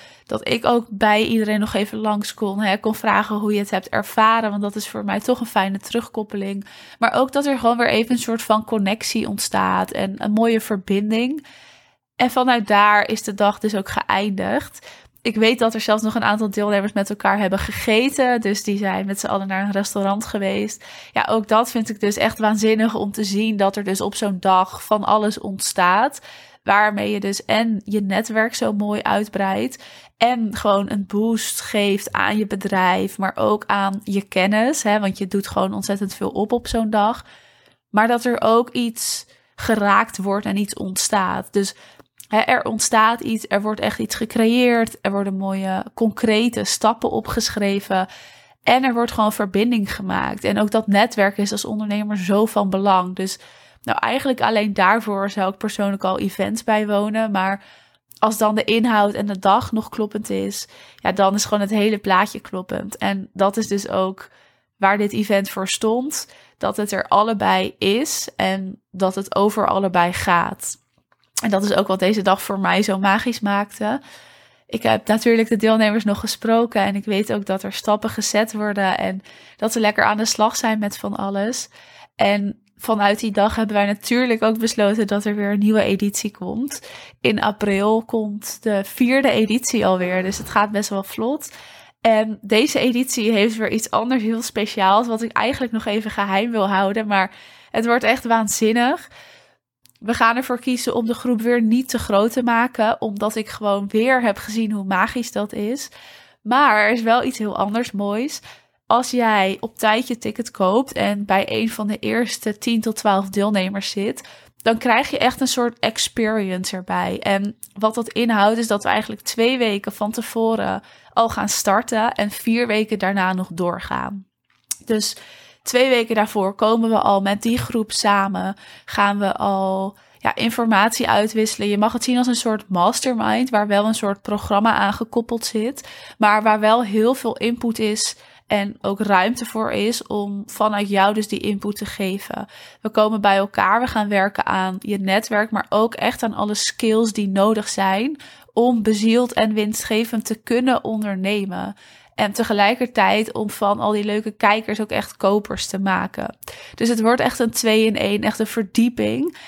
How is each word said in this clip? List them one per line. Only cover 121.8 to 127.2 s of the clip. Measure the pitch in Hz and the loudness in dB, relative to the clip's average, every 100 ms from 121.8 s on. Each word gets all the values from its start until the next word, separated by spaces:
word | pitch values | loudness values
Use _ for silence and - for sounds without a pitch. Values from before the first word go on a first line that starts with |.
| 240 220 226 | 0 0 0
en | - 208 | 0 -4
vier | - - 226 240 | -4 -2 0 2
weken | 214 214 208 | 0 0 -2
daarna | 190 196 185 | -2 0 0
nog | 185 185 | -2 -4
doorgaan. | 170 175 175 - 64 - 202 - _ _ _ _ - | -4 -4 -4 -6 -6 -6 -8 -14 _ _ _ _ -10
Dus | - 220 208 - - - - _ | -2 -2 -2 -8 -16 -20 -20 _
twee | - 247 262 | -2 2 4
weken | 247 226 | 4 2
daarvoor | 220 208 214 190 | 0 0 0 -2
komen | 196 220 226 226 | 2 2 2 2
we | 220 | 2
al | - 196 | 4 2